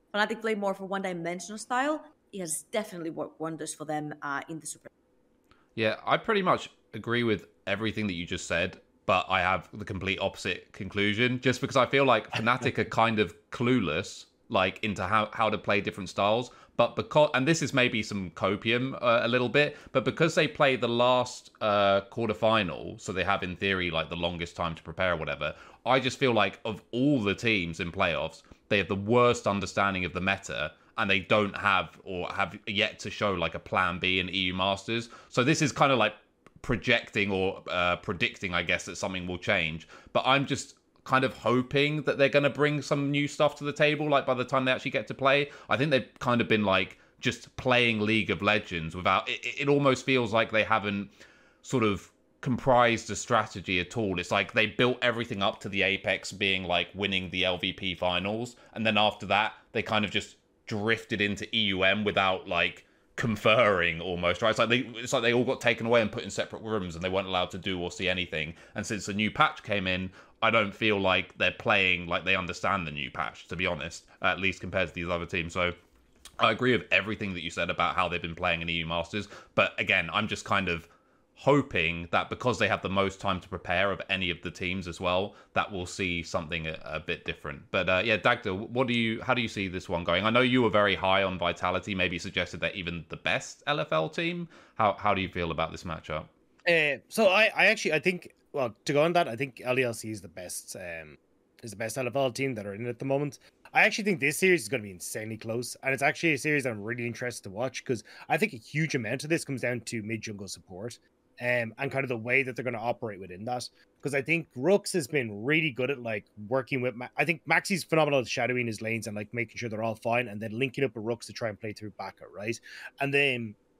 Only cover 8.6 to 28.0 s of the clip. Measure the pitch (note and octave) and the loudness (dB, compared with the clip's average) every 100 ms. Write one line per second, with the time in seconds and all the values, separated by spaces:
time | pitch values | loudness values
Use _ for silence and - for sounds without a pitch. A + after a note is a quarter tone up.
8.6 | F2+ - _ _ - F#2 - F#2 F2+ F#2 | -2 -4 _ _ 0 2 2 0 2 0
9.6 | - A2 G2+ F#2+ F#2+ F#2 F#2+ - G2+ - | -4 -12 -8 -6 -4 -2 -2 -4 -6 -6
10.6 | - - F#2+ G2+ G2+ G#2 B2 B2+ C3 B2 | -8 -14 -6 0 0 2 0 2 0 0
11.6 | C3+ C3+ A#2 C#3 C#3 A2 - - A2+ B2 | 0 2 2 4 6 4 2 -2 0 2
12.6 | B2 A#2 G#2 - A2+ A2 G2 - _ - | 0 -2 -2 2 2 2 0 -2 _ -2
13.6 | A#2+ B2+ E2+ D#2 G#2+ - - _ _ G#2+ | 2 4 2 -2 -4 -12 -20 _ _ 2
14.6 | F#2+ - A2+ G2 F#2 G#2+ G#2+ - A2 G2+ | 2 0 -6 -4 0 2 0 0 0 0
15.6 | - G#2 G2+ - F2+ - G2+ A2+ B2+ - | 0 0 0 -6 -8 0 2 2 -2 -10
16.6 | - - A#2 A#2 G#2+ D#3 D3+ B2+ C3 E3 | -12 0 2 2 0 4 4 4 2 2
17.6 | C3+ C3 B2 A2+ G#2 G2+ F2+ - G2 G2+ | 2 2 2 2 -4 -6 -6 -2 0 0
18.6 | A2+ A#2+ C3 C3 A#2+ A#2 A2+ B2 B2 C#3+ | 0 0 0 0 2 4 4 2 2 2
19.6 | D3 - - C3+ B2+ - D#3+ E3+ D3+ - | 2 -2 -4 0 0 2 2 4 0 4
20.6 | C#3+ B2 A#2 A#2+ B2 B2+ A#2 - - _ | 4 4 2 4 4 4 2 -6 -18 _
21.6 | A2 G2+ G2 G2 - - A2+ G#2 A2 A2 | 2 4 6 4 2 -4 -2 2 4 4
22.6 | F2+ B1+ F2 G#2 - F#2 F2 F#2+ F2+ F2 | 2 -4 -8 -10 -6 -2 0 0 -2 -2
23.6 | G2 F#2+ F2 D#2+ D#2 F2 E2+ E2+ E2+ - | 0 0 0 -2 -4 -2 -4 -4 -8 -4
24.6 | E2+ D#2+ - E2 F#2 E2 D2+ C#2+ D2+ - | -4 -4 -10 -2 0 0 -2 -4 -4 -6
25.6 | - - A2+ C3 B2 - C3+ A2 G2 - | -14 -10 0 2 2 0 2 4 2 0
26.6 | A2+ F#2+ - A#2 C#3 C#3 G2+ F#2+ A#2 G#2+ | -8 -8 -6 0 2 4 2 0 2 2
27.6 | E2+ E2 F2 F#2+ | 0 -4 -6 0